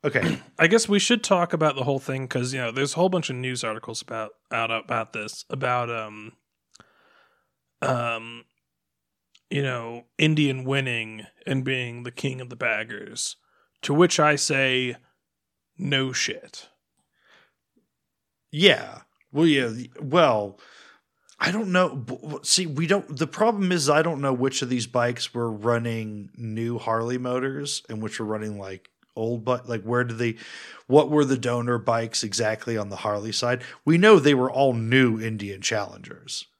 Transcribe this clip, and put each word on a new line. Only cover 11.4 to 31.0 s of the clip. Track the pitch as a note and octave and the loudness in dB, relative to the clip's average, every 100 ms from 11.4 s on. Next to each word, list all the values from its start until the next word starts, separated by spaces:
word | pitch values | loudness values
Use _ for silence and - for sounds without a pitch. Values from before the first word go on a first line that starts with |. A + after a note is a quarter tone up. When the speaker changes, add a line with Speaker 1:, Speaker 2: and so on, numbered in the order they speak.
Speaker 2:
and | - C3+ | -4 -2
being | C3 C3 A#2+ A#2+ | -2 -4 -6 -10
the | A#2+ | -14
king | - C#3 C3 | -6 -6 -6
of | B2 | -14
the | |
baggers, | B2 A#2+ G#2+ A2+ G#2 G2+ A2+ - - _ _ _ _ | -6 -2 -2 -6 -12 -12 -8 -8 -10 _ _ _ _
to | - | 0
which | D3 F3 - | 4 6 6
I | D3+ | 4
say, | C#3+ - C#3 C3 B2+ B2+ A2+ _ _ _ _ _ _ _ | 2 0 0 2 0 -2 -8 _ _ _ _ _ _ _
"No | - C#3 C3+ C3 | -8 -2 0 0
shit." | B2+ - - - - - _ _ _ _ _ _ _ _ _ _ _ _ _ _ _ _ _ _ | -2 -4 -6 -14 -20 -20 _ _ _ _ _ _ _ _ _ _ _ _ _ _ _ _ _ _
Speaker 1:
Yeah. | D3 F#3+ C3+ - - _ _ _ | 4 6 6 -2 -14 _ _ _
Well, | C#3 E3 | 2 4
yeah. | C#3+ A#2+ A2+ A#2+ - | 4 0 -4 -12 -12
Well, | C#3+ E3+ D3+ A2 G2+ - - - - _ _ _ _ _ | 0 4 6 4 -2 -10 -20 -20 -20 _ _ _ _ _
I | E3 | -4
don't | G3+ G3+ | -2 0
know. | F3+ F3+ | 2 2
B-, | C3 A2+ - | -2 -10 -10
w-, | D3+ D3 | -10 -10
see, | - - F3 | 0 0 0
we | C#3+ E3 | -2 0
don't, | G3 - D3 | 0 0 -6
the | E3 | -6
problem | - A3+ G#3 F#3 | 2 2 2 0
is | F3 C#3 | 2 4
I | D3+ | 4
don't | D#3+ C#3+ | 4 0
know | C#3 | 0
which | B2+ C3 B2+ | 0 0 -2
of | B2 | -2
these | B2 A2 | -4 -2
bikes | B2+ A#2+ B2 - | 0 0 -2 -6
were | B2 A#2 | -4 -4
running | G#2+ A2+ A#2 A#2 A2+ G#2+ G#2 G2 | -2 0 0 0 -6 -8 -10 -14
new | - A2+ A2 A#2 A#2 | -12 -8 -4 -4 -4
Harley | - A2+ A#2 B2+ | -2 -2 -2 -4
motors | B2 B2+ C3+ C#3 C#3+ - - | -2 -2 -4 -6 -8 -8 -8
and | A2 | -8
which | G#2+ - | -8 -6
were | G#2+ | -6
running, | G#2+ G#2+ G#2 | -4 -6 -10
like, | G2 F#2+ _ _ _ | -12 -14 _ _ _
old, | - A2+ A#2+ | -6 -4 -2
but, | A2 B2 B2 | -2 -2 -2
like, | A#2 | -6
where | G#2 B2 | 0 0
did | B2 A2+ | 0 -2
they, | A#2+ A2+ - - - - - | -2 -4 -12 -18 -18 -20 6
what | C#3 | 6